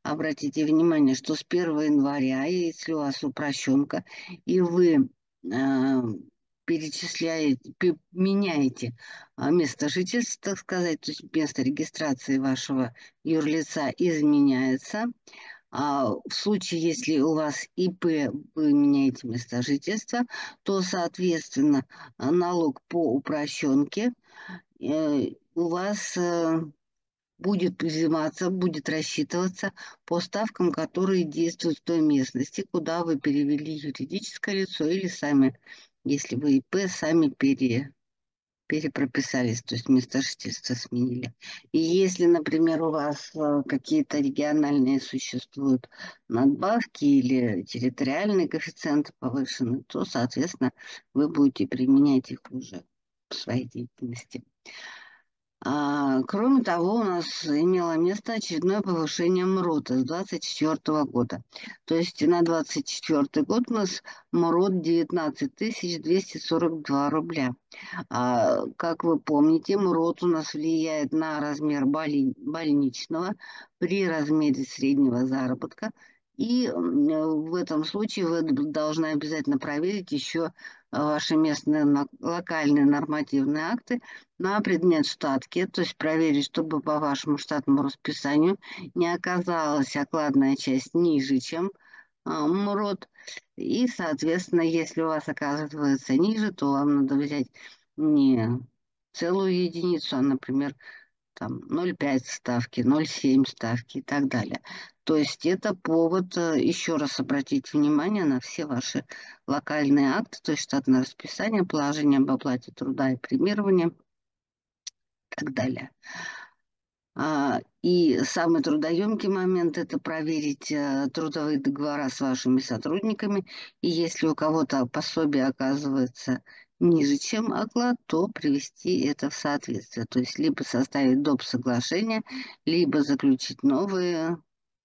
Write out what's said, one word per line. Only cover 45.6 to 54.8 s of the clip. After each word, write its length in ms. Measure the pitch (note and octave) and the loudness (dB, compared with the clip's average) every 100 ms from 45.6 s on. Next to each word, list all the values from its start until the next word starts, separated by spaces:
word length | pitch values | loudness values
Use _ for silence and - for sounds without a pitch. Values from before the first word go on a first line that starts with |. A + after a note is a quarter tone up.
| C#3 B2+ - - - - _ | 2 0 0 -18 -18 -18 _
надбавки 800 | A2+ C#3 D3 F#3 A#3 A#3+ - D3 | 2 4 4 0 0 -2 0 4
или 580 | C#3 B2 C3 A#2+ F#2+ | 4 4 2 2 -2
территориальные 840 | - B2 B2+ B2 C3+ D3 G#3 G3 E3 | -6 -2 -2 0 -2 0 2 2 2
коэффициенты 640 | D#3+ E3+ - D#3+ D3 D3 _ | -2 -6 -8 0 0 0 _
повышены, 640 | B2+ C3+ B2+ - A#2+ C3 | -4 -2 -4 -2 -2 -2
то, 200 | - D3 | -4 -6
соответственно, 720 | - - B2 - D#3+ - B2+ _ - - _ | -4 -2 -2 -2 -4 -2 -4 _ -20 -20 _
вы 160 | C3 D3+ | 0 0
будете 360 | E3 C#3 B2+ G2 | 4 2 2 -4
применять 640 | - B2+ C3+ C#3+ C3 - | 0 4 6 6 4 0
их 100 | C3 - | -14 -10
уже 340 | C3 - F2+ - _ _ _ _ | -12 -10 -16 -16 _ _ _ _
в 60 | - | -12
своей 320 | - A#2+ A#2+ | -4 -4 -4
деятельности. 760 | - A#2+ _ B2+ A#2+ - B2 _ _ - - | -10 -12 _ -10 -10 -12 -16 _ _ -20 -18